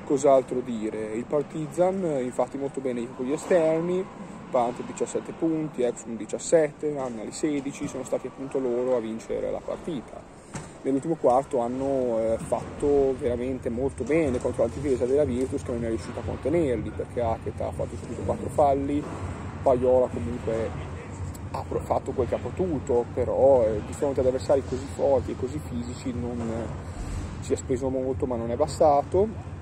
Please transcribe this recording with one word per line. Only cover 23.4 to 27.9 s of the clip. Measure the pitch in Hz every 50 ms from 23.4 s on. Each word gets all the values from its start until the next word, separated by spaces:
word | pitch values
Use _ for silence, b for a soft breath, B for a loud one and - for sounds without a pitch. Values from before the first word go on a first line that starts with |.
| 123 135 139 127 113
eh, | 107 110 104 -
di | -
fronte | - - 151 143 135 139
ad | 127
avversari | 131 127 131 - - 147 139 - -
così | 131 - 135 - -
forti | - 147 143 135 127 - -
e | 117
così | - 143 123 143 151
fisici | - - 127 120 120 120 123 - - 139
non, | 120 123 123 120 120 120
eh, | 117 113 113 113 110 110 - - - - - - - - - - - - - -
si | - - 135
è |
speso | - - - 131 120 135
molto, | 131